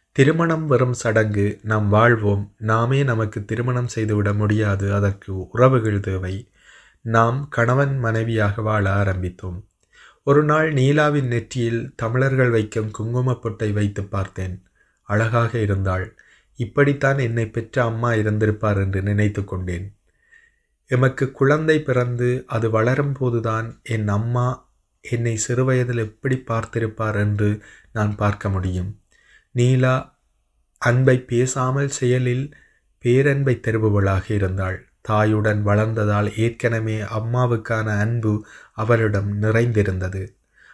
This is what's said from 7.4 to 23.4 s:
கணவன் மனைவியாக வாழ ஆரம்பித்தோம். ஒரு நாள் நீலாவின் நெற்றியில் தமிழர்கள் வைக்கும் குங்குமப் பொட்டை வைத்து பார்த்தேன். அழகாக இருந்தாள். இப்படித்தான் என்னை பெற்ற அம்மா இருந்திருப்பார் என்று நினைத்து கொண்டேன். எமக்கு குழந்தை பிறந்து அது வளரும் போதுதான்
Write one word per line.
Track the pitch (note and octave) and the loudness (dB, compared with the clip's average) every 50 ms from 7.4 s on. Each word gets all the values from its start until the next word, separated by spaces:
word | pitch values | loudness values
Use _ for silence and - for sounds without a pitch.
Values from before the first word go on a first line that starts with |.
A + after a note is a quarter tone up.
| C#3+ - | -6 -6
கணவன் | - - A#2 A#2+ A#2+ - C#3+ C#3 C#3 C3+ | -2 0 0 2 2 2 2 0 0 -2
மனைவியாக | A#2+ A2+ A2 A2+ A2+ A#2 A2+ A2 G#2 G2+ G2+ - G#2+ | -2 -2 0 0 -2 -2 0 0 0 0 0 -2 -2
வாழ | A2 G#2+ G#2+ G2 G2 G2 | -2 0 0 0 0 2
ஆரம்பித்தோம். | G2+ G2+ G2 F#2 F2+ F#2 F2+ - - - F#2 F2 F#2 - - _ _ _ _ _ - - - _ _ _ | 2 0 0 0 -2 -4 -6 -8 -8 -10 -10 -10 -12 -14 -18 _ _ _ _ _ -20 -20 -20 _ _ _
ஒரு | C#3 C#3 D3 D3+ | 2 4 4 4
நாள் | D3 D3+ D#3 D#3+ D#3+ D3+ | 4 2 2 2 2 2
நீலாவின் | C3+ B2+ C#3 D3 D3+ D3+ D3 D3 D3 C3 | 2 2 4 4 4 4 2 2 0 0
நெற்றியில் | B2 A#2 A#2 A2 - - B2+ A#2 A#2 A#2 A#2 A#2+ C3 - | 0 -2 -2 -4 -4 -4 -4 -2 -2 -2 -2 -4 -6 -8
தமிழர்கள் | - A#2 A2+ A#2+ B2+ C3+ C3+ C3 C3 B2+ B2 | -6 -4 -2 0 0 0 2 2 2 2 4
வைக்கும் | A2+ A2+ G#2 G#2 - A2+ G#2+ G#2+ | 4 2 0 0 -2 -4 -4 -4
குங்குமப் | G#2+ - A2 A2+ A#2+ B2+ B2+ C3 B2 - - | -6 -8 -6 -4 -2 -2 0 0 -2 -2 -4
பொட்டை | A2+ G#2 - A2 G#2+ G2+ | -8 -6 -4 -4 -2 0
வைத்து | G#2+ G#2+ G2+ G2+ - F#2 | 0 0 0 -2 -4 -8
பார்த்தேன். | - - G2 F#2+ - - - F#2 F2+ F2+ - - _ _ _ _ _ _ _ _ | -6 -4 -4 -4 -4 -6 -8 -8 -8 -8 -12 -14 _ _ _ _ _ _ _ _
அழகாக | - G2+ G#2+ A2+ A2+ A#2+ A#2+ A#2 G#2+ - A#2 | -2 0 0 0 2 2 2 0 0 0 -2
இருந்தாள். | G#2+ G2+ G2 F#2+ G2 F#2+ F#2 F#2 F#2 - - _ _ _ _ _ _ _ _ | 0 0 0 0 0 -2 -2 -2 -4 -8 -12 _ _ _ _ _ _ _ _
இப்படித்தான் | - A#2+ G2+ - D3 C#3+ C#3+ C#3 C#3 - C3+ C#3 C#3 | -8 -8 -4 0 2 2 2 2 0 0 0 0 0
என்னை | B2+ A2+ A#2 A#2 A2+ G#2+ | 0 -2 0 -2 -2 -2
பெற்ற | - A#2+ A2+ - - C3 A#2+ | -4 -6 -8 -4 -2 -2 0
அம்மா | A2+ A2+ A2+ A#2+ A#2+ A#2 | 0 -2 -2 -2 0 0
இருந்திருப்பார் | A2 G#2+ G#2+ G#2+ G#2+ A2 G#2+ G#2 - - G#2+ G2+ G2 | 0 0 0 0 2 2 0 0 0 0 0 0 0
என்று | G2 F#2+ F#2+ F#2+ F#2 | 0 0 -2 -2 0
நினைத்து | G#2 G#2 G#2 G#2+ G#2 G2 G#2 G2 | 0 0 2 2 2 0 -2 -6
கொண்டேன். | - F#2+ F#2 F#2 F#2 F2 F2 F#2+ G2+ - _ _ _ _ _ _ _ _ _ _ _ _ _ _ _ _ _ _ | -6 -6 -6 -6 -6 -6 -6 -8 -10 -14 _ _ _ _ _ _ _ _ _ _ _ _ _ _ _ _ _ _
எமக்கு | _ C3 B2 C3 C3 B2+ - C3+ B2+ - | _ 0 2 2 2 2 0 -4 -4 0
குழந்தை | - C#3 C3+ D3 D#3 D#3+ D#3 D#3 D3+ D3+ | 0 2 2 4 2 2 2 2 2 0
பிறந்து | - B2 B2 B2 B2 B2 A#2+ B2 B2 B2 C3 - | 0 0 0 0 -2 -2 -2 0 0 -2 -2 -4
அது | - C3 A2+ A2+ A2+ | -4 -4 -2 -2 0
வளரும் | A2 A2 A2 B2 C3 C#3+ C#3+ C#3+ C3+ | 0 2 2 2 2 0 0 -2 -2
போதுதான் | C3 C3 B2 A#2 A#2 | -2 -2 0 0 0